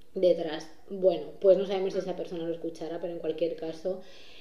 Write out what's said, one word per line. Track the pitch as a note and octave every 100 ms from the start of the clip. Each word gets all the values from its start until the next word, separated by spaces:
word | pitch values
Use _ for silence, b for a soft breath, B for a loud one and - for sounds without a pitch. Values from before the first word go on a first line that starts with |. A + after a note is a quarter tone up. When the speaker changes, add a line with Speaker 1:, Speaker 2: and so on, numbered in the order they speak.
| - G3
Speaker 1:
detrás". | F3+ E3+ E3 D#3 - - -
Bueno, | G3 F3+ E3 D3 -
pues | G3 F3+
no | G3
sabemos | G3 F#3+
si | F#3+
Speaker 2:
Mm. |
Speaker 1:
esa | F3+ E3+
persona | D#3+ F3 E3
lo |
escuchará, | E3 E3 E3 D#3 E3
pero | F3
en | E3+
cualquier | D#3 D#3+ E3 E3
caso, | D#3+ D#3+ F#3 F#3+ b b b b